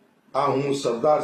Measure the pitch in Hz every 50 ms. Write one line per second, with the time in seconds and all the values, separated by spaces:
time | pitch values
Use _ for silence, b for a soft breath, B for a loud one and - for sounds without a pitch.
0 | _ _ _ _ _ _ - 131 143 139 139 135 143 143 139 - - 123 113 113
1 | 135 151 151 143